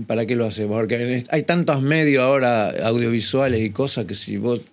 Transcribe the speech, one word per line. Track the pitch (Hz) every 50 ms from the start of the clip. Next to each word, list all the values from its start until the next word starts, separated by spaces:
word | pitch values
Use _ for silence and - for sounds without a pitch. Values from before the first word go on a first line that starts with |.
| 113 -
¿para | 113 110 113
qué | 107 123
lo | 120 117
hace? | 110 101 107 107
Porque | 104 104 113 113 104 120 117 120 123 127 123 117 -
hay | - 156 -
tantos | - 170 175 170 - 147 139
medios | 131 139 156 160 156 147 139 131 127
ahora | 131 139 139 127 120 120 113 104 87 60 - 73 113
audiovisuales | 113 120 120 117 117 117 104 - - 135 139 135 123 110 110
y | 107
cosas | 98 - 135 139 - 127 107
que | - 101
si | - - 107 104 101
vos | 104 120 123 - - -